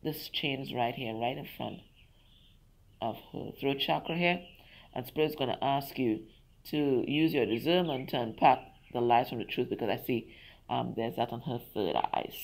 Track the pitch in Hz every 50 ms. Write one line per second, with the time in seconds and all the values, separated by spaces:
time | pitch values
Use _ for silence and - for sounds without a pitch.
0 | - 156 147 - - - - - - 147 135 131 135 139 - 123 120 117 117 -
1 | 131 113 110 110 117 120 135 147 135 - - - 117 107 101 - - - - -
2 | - - - - - - - - - - - - - - - _ - - - -
3 | 110 113 107 - - - - - - - - - - - - 139 - - 156 151
4 | - - 160 170 175 175 175 180 - - - - - - - - - - - -
5 | 123 - - 147 156 156 151 - 139 123 - - - 139 139 139 139 - - -
6 | 131 117 107 - - - - - - - - - - - - 151 147 143 131 120
7 | - - 139 151 160 160 160 143 117 98 110 117 110 151 175 180 180 160 143 127
8 | 131 - - 135 120 113 110 - - 147 127 - - - - - - - - 123
9 | 120 120 120 117 131 - 127 117 101 - - - 123 120 120 104 - 104 104 120
10 | - - 131 113 - - - - - - - - - - 123 127 117 117 110 110
11 | 113 117 - - 113 - 117 117 - - 123 117 - - - 107 101 85 69 62
12 | - - - - - - - -